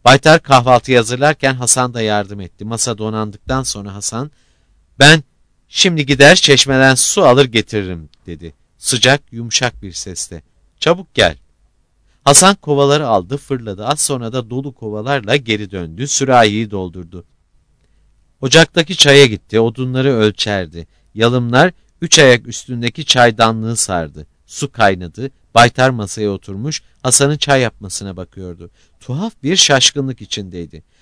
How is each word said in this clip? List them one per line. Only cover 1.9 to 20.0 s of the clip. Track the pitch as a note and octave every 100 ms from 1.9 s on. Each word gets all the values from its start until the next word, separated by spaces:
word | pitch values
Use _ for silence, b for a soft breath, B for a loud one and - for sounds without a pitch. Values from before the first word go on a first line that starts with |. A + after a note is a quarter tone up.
da | A#2
yardım | G#2+ G#2 G2 G2+
etti. | F2+ - G#2
Masa | A2+ - G#2+
donandıktan | A2 A2 G#2+ G2+ - C3
sonra | - G#2+ G2+
Hasan, | G2+ - A2+ D3 _ _ _ _ _ _ -
"Ben | C#3+ D#3+ - _ _ _ _
şimdi | - F#3+ D#3+ C#3
gider | C3+ C#3+ F3
çeşmeden | - C3+ C#3 C3 C3+ C3
su | - - D#3
alır | B2+ C3
getiririm," | A2+ G#2 G#2+ F#2+ F2 D#2 _ -
dedi. | D#2+ E2 - _ _
Sıcak, | - B2 B2+ C#3+ _
yumuşak | A#2 A#2 - B2+ -
bir | G2
sesle. | E2+ - F2 - E2 - _ _ _
"Çabuk | D#3 F3 F3+
gel." | - F#2 D2+ _ _ _ _ _ _ _ _
Hasan | C#3+ C#3+ F#3 G3+
kovaları | - C#3+ C#3+ D3 C#3
aldı, | G#2 F2+ C#3
fırladı. | - C3 A2 F#2+ A2+
Az | D3+
sonra | - C3 A2+
da | B2+ A2+
dolu | B2 C#3
kovalarla | - A2 G#2+ A#2 C#3+ G#2 C#3+
geri | A2+ G#2+ G2+
döndü. | F#2+ E2 E2+ C#3
Sürahiyi | - C3+ B2 A2 G#2 A2
doldurdu. | G2+ F#2 F#2 E2+ F2+ - _ _ _ _ _ _ _ _ _ _ _
Ocaktaki | C3+ D3+ E3 E3+ E3 F#3
çaya | C#3+ C#3 C3+
gitti, | G2+ _ A2
odunları | A#2 A2+ B2+ B2+